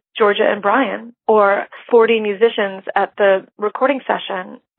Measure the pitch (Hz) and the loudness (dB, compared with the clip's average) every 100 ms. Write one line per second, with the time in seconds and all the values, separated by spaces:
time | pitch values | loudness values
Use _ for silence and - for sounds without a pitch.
0 | _ - 208 202 208 208 202 208 196 208 | _ -2 0 2 0 0 0 0 0 -6
1 | 233 - - 214 202 202 - - - 233 | -12 -10 0 2 4 0 -4 -14 0 4
2 | 226 226 214 196 226 226 196 190 - 202 | 4 2 -2 0 0 0 -6 -6 -6 -4
3 | 190 - 196 190 - - 208 - 254 262 | -2 0 2 2 -2 -8 -6 -2 -2 -2
4 | - 190 - 196 190 - _ | -4 -6 -6 -10 -12 -18 _